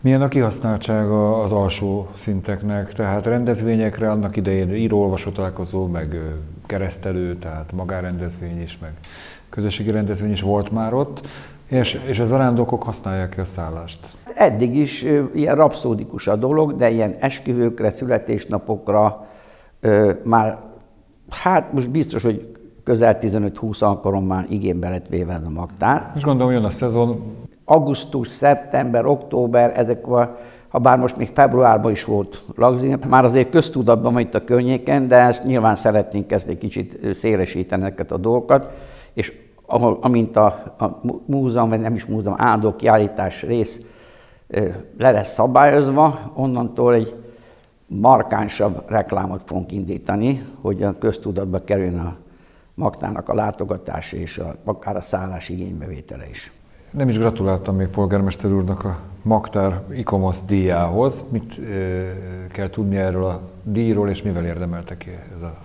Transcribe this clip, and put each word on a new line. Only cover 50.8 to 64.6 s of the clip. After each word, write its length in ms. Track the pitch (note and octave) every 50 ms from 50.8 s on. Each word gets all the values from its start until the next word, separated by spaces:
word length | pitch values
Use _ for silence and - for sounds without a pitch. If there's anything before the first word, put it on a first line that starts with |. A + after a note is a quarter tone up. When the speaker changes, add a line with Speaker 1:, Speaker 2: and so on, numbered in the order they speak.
| G2+
Speaker 2:
a 140 | G2+ F#2
köztudatba 600 | - - A2 F#2+ - - A2 F#2+ F#2 G2 F#2 F2+ F#2
kerüljön 400 | - - G#2 G2 F#2+ F2+ F2+ F2
a 160 | E2+ F2 E2+ - - - - _ _ _ _ _ _ _ _
magtárnak 560 | - D#3 A2 - - - - G2+ - - -
a 40 | -
látogatás 800 | G#2+ G#2+ G#2 G#2 - G2 F#2+ G2+ F2+ - - - - - -
és 260 | - - F2 D#2 -
a, 180 | - E2+ E2 C#2+ - -
akár 320 | G#2+ G#2 - - G2 G2+
a 60 | G2
szállás 480 | F#2+ - - F#2 F#2 F#2+ F#2 F2 - -
igénybevétele 800 | F2+ F#2 F2+ F#2+ F#2 - - - F#2+ - - - - - - -
is. 220 | - - - - - - - - - - - -
Speaker 1:
Nem 180 | - C#3+ C#3 B2+
is 80 | A2+
gratuláltam 580 | A2 A2+ A2+ A2 - F#2+ F#2+ F#2+ F#2 - - F#2+
még 120 | F#2+ F#2+
polgármester 640 | F#2 F#2+ G2+ G2+ F#2+ G2+ G2 G2 G2 F#2 - - G#2
úrnak 320 | G2 G2 F#2 F2+ F#2+ F#2 -
a 140 | G2+ F2 E2 - - - -
magtár 600 | - A2 A2 G#2+ G#2+ - - G#2 G2 G2 F2+ F#2+ F#2+ -
ikomosz 520 | C#3 B2+ A#2 - - G2 F#2+ F#2+ F2 F2+ F2+
díjához. 760 | F#2 G2+ G2 F#2 F#2 F2 E2+ F2 E2+ F2 G#2 B2+ C3+ - - - -
Mit, 260 | - A2 A2 - -
ö, 440 | - - A2 G2+ F#2+ F#2+ F#2 F#2 F#2 F#2 F#2 F#2 F#2 F#2 F2+ F#2 F#2 F#2 F2+
kell 180 | - - G2 F#2
tudni 260 | - - G#2+ G2 G2
erről 300 | G2 F#2+ F#2+ F2+ F#2 F#2
a 160 | F#2 F2 E2+ F#2 - - - -
díjról, 460 | G#2+ G#2 A2+ A#2 A2+ A2 G#2 G#2 G2+
és 120 | F#2+ F#2
mivel 240 | - G#2 F#2 F2 E2+
érdemelte 520 | E2+ E2 E2+